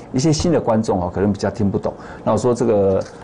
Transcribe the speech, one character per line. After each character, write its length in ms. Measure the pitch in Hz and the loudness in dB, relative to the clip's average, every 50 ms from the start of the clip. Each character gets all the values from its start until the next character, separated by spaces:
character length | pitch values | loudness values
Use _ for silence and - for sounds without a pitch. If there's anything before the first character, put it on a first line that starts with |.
| - - | -14 -6
一 80 | - 131 | -4 0
些 120 | 139 160 | 2 2
新 200 | 147 - - 180 | 2 2 2 2
的 80 | 156 117 | 2 2
观 240 | - - 110 110 110 | 2 2 2 2 2
众 160 | - 104 92 | 0 0 0
哈， 100 | 87 90 | -2 -2
可 100 | - 90 | -2 0
能 100 | 95 104 | 0 0
比 80 | 98 101 | 0 0
较 100 | - 98 | -2 -4
听 220 | - - 104 95 | -2 0 -2 0
不 80 | 95 - | 0 0
懂。 140 | - 80 - - - - - - | -4 -4 -6 -8 -14 -18 -14 -6
那 120 | - 123 113 | -2 0 0
我 40 | 101 | 2
说 160 | - 123 120 | 2 0 0
这 120 | 117 131 | 2 2
个 360 | 117 110 101 98 98 95 95 - - - - | 2 4 4 4 4 2 2 -2 -4 -10 -18